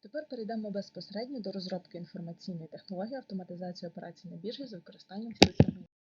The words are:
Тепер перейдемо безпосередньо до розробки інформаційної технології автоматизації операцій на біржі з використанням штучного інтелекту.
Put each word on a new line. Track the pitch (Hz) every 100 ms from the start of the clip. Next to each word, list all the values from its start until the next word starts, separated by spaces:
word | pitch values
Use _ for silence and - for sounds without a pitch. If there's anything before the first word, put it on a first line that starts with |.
Тепер | 214 294 302
перейдемо | 240 214 226 214
безпосередньо | 196 190 - 170 196 254 277
до | 196
розробки | 196 185 185 - 175
інформаційної | 170 175 170 170 - 170 160
технології | - - 180 220 269
автоматизації | 247 190 180 175 180 175 175
операцій | 196 175 - 175
на | 170
біржі | 185 247 262
з |
використанням | 190 - - - 196 233 214
штучного | - - -
інтелекту. | 185 - _